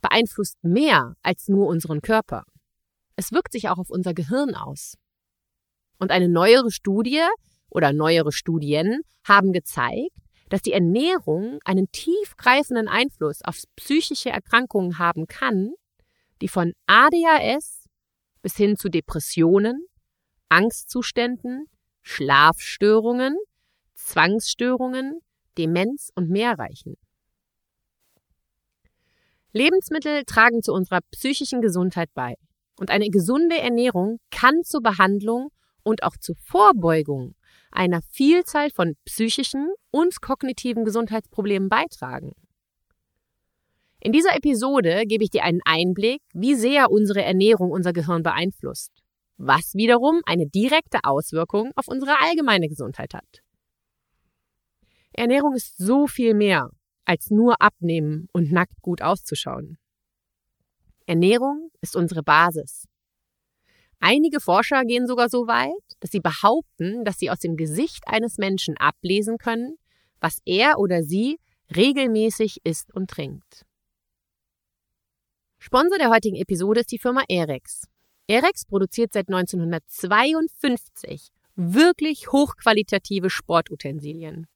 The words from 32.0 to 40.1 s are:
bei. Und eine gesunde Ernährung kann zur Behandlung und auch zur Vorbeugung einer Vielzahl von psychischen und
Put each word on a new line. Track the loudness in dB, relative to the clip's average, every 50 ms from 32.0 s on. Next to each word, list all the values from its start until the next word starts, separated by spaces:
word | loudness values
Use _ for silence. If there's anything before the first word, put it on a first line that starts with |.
| -8 -6 _
bei. | -10 -8 -8 -10 _ _ _ _ _ _ _ _ _
Und | -4 -2
eine | -2 0 0 2
gesunde | 0 0 2 2 0 2 2 2 0 0
Ernährung | -2 -2 0 0 0 0 0 0 -2 -2 -4 -8 _ _
kann | -4 2 4 4 4 4 -2
zur | -2 -6 0
Behandlung | 0 0 2 4 4 4 4 0 -2 -4 -4 -4 -6 -10 _ _ _ _ _ _ _
und | -2 -2 0
auch | -2 -6 -6
zur | -6 -12 -12 -12
Vorbeugung | -12 -12 -2 4 6 6 6 6 6 2 2 2 2 0 -2 -6 -6 -8 -12 -14 _ _ _ _ _ _ _
einer | _ -2 0 0 0 -2
Vielzahl | -4 -8 -2 2 4 4 4 4 2 0 -2 -2 -2 -2
von | -2 -2 -2 -2 -4 _ _
psychischen | -14 -4 -2 -2 -2 0 -4 -4 -4 -4 -4 -4 -4 -6 -8 _ _
und | -2 0 0 0